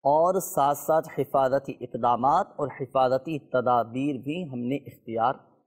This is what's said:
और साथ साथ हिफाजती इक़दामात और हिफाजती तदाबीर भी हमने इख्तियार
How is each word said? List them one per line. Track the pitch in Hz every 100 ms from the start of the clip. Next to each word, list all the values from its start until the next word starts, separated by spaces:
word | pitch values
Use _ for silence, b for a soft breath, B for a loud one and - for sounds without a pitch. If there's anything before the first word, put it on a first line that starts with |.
और | 135 151 170 190
साथ | 165 - 139 143
साथ | - 160 156 -
हिफाजती | 135 139 131 139 135 -
इक़दामात | 123 123 120 120 131 165 202 -
और | 143
हिफाजती | - 135 135 131 131 165 151 -
तदाबीर | 127 120 123 113 120 143 131
भी | 131 165 170
हमने | 127 120 139
इख्तियार | - - - 113 117 135 _ _